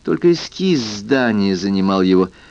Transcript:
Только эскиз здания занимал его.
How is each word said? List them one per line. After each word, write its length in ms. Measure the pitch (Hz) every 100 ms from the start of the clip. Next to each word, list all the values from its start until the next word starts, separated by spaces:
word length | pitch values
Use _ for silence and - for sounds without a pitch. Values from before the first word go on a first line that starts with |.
Только 300 | - 165 175
эскиз 480 | 170 - - 190 151
здания 760 | 110 104 104 135 123 107 98 92
занимал 460 | 98 98 95 95
его. 260 | 92 92 92 - -